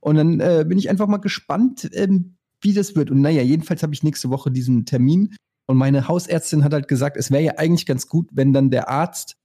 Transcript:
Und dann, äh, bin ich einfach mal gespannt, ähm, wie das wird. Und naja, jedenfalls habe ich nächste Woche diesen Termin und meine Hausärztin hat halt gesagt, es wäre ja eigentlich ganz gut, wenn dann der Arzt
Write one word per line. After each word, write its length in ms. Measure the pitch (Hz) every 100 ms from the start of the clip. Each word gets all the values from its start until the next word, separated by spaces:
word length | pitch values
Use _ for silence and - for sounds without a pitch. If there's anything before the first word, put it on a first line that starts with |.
Und 160 | - 156
dann, 240 | 156 170
äh, 260 | - 170 156
bin 80 | 185
ich 140 | 196
einfach 160 | 196 208
mal 120 | 208
gespannt, 680 | 202 - _ 156 247 254 -
ähm, 400 | - 190 190 180 _ _ _
wie 120 | 202
das 240 | 208 196 -
wird. 140 | 143
Und 100 | 135
naja, 220 | 143 160
jedenfalls 400 | 123 160 160 160
habe 100 | 156
ich 100 | 147
nächste 280 | 156 147 127
Woche 200 | 135 -
diesen 360 | 127 127 123 -
Termin 500 | 127 127 170 208 208 _ _ -
und 100 | 131
meine 320 | 135 139 131
Hausärztin 560 | 175 175 170 - 156
hat 80 | 147
halt 160 | 147 139
gesagt, 280 | 131 143 -
es 140 | -
wäre 120 | 139
ja 100 | 160 -
eigentlich 260 | 160 170 -
ganz 220 | 131 -
gut, 200 | 160 170
wenn 200 | - 135
dann 160 | 135 135
der 180 | 123 -
Arzt 480 | 135 170 - - -